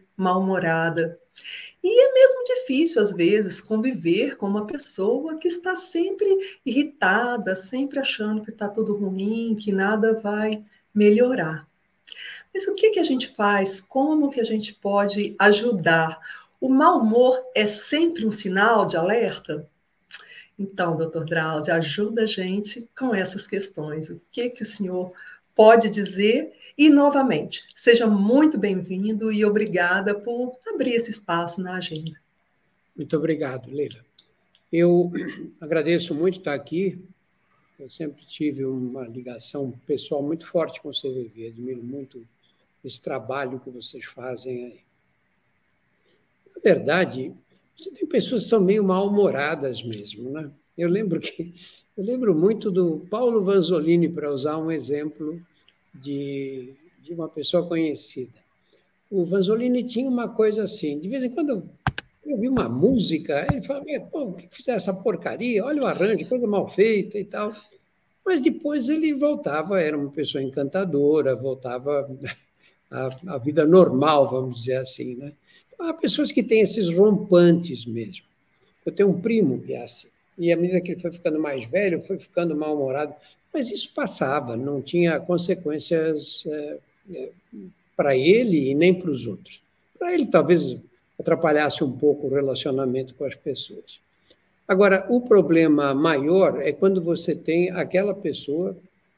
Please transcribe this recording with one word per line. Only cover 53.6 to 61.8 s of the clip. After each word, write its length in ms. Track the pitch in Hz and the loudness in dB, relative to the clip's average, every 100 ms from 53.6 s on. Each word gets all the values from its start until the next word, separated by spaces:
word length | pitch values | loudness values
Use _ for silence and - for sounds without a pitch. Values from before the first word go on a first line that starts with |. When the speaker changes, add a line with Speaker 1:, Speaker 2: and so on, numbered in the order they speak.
| 160 175 160 175 170 | 2 2 2 2 2
Speaker 2:
para 200 | 170 147 | -2 -6
usar 300 | 143 143 156 | -4 -4 -4
um 140 | 160 | -4
exemplo 680 | 160 123 147 151 - 151 170 175 _ _ _ _ | -6 -4 -4 -6 -8 -10 -10 -14 _ _ _ _
de, 800 | 135 135 139 139 139 135 135 127 135 _ _ | -18 -10 -8 -6 -6 -8 -10 -14 -18 _ _
de 100 | 143 | -14
uma 140 | 170 160 | -10 -10
pessoa 380 | 160 143 180 170 | -8 -2 0 0
conhecida. 640 | 170 160 135 - - 123 _ _ _ _ _ _ _ - | -2 -2 -4 -8 -10 -12 _ _ _ _ _ _ _ -8
O 160 | 196 | -4
Vanzolini 600 | 170 190 185 220 247 247 | 0 0 2 0 0 0
tinha 240 | - 220 269 | -2 -4 -2
uma 200 | 247 226 | -2 -2
coisa 360 | - 220 208 | 0 0 0
assim, 340 | 214 - 156 147 | -4 -4 -6 -6
de 100 | 175 | -6
vez 140 | 269 | -4
em 80 | 254 | -4
quando 200 | 240 294 | -2 -2
eu 800 | 220 - - | -4 -8 -8